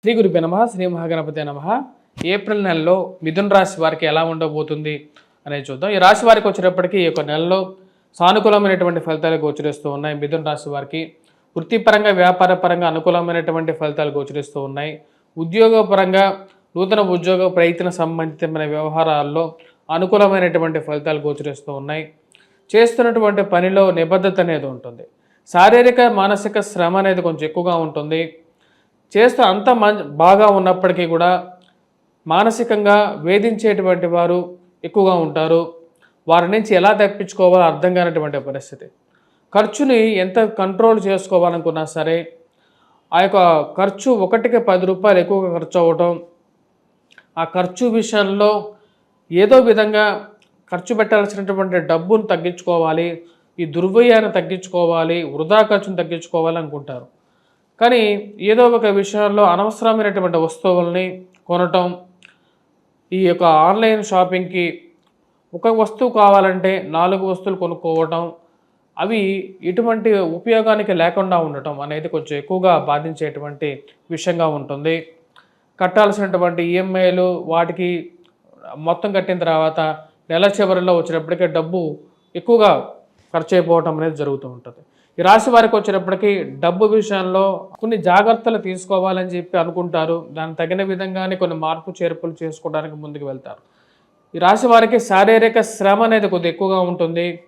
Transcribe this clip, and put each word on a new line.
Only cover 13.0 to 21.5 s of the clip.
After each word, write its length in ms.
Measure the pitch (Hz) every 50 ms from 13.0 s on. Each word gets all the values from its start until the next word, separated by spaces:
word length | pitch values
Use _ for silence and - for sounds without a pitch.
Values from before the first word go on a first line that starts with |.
| 160 185 175 175 170 170 170 170 160 165 160 165 165 160
ఫలితాలు 420 | 160 160 160 151 143 151 151 147 139
గోచరిస్తూ 420 | 143 139 139 143 147 139 - - 147
ఉన్నాయి. 300 | 139 135 135 139 147 156 156 156 _ _ _ _ _ _ _
ఉద్యోగపరంగా, 880 | 165 165 165 170 220 220 226 226 220 214 185 196 190 190 185 185 190 196 196 190 196 - _ _ _ _ _ _
నూతన 320 | 165 185 190 220 214 202 190
ఉద్యోగ 380 | 180 180 160 180 185 180 185 180
ప్రయత్న 400 | - 175 170 170 175 170 175 180
సంబంధితమైన 760 | 175 180 165 160 165 165 160 160 151 151 170 156 160 156 156 151
వ్యవహారాల్లో 760 | 151 151 156 156 151 160 165 160 156 147 143 147 147 160 165 160 165 _ _ _ _ _ _ -
అనుకూలమైనటువంటి 920 | 156 165 185 180 202 208 202 202 196 190 180 175 165 170 165 160 156 160
ఫలితాలు 420 | 156 156 151 147 147 160 151 147 143 147
గోచరిస్తూ 440 | 147 143 156 147